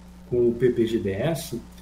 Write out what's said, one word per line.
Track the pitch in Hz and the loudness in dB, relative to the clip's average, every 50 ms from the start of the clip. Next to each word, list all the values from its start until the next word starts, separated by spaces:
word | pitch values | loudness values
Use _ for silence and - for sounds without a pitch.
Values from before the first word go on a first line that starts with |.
| - - - - - - | -20 -20 -20 -18 -8 -2
com | 127 120 120 120 | 0 2 4 2
o | 117 | 2
P | - 131 120 | 4 2 2
P | - 120 113 | 4 4 2
G | 107 113 107 | 2 0 0
D | 98 98 98 | -2 -2 -2
S, | 101 127 160 165 143 - - 120 113 - - - - | -2 0 -2 -2 -2 -4 -8 -10 -10 -10 -12 -20 -20